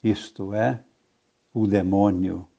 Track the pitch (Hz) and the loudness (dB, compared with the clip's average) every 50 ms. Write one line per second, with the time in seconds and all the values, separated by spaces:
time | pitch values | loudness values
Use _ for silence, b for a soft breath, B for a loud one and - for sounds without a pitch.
0 | - 110 101 - - - _ - 98 95 101 107 113 127 127 113 - _ _ _ | 2 0 0 0 -4 -16 _ -12 -10 -6 -2 -2 -2 -2 -2 -4 -10 _ _ _
1 | _ _ _ _ _ _ _ _ _ _ _ 120 110 104 101 101 90 92 95 98 | _ _ _ _ _ _ _ _ _ _ _ -2 0 2 2 2 2 2 2 4
2 | 101 104 95 87 92 92 87 90 90 _ _ | 4 4 2 0 -2 -4 -4 -8 -12 _ _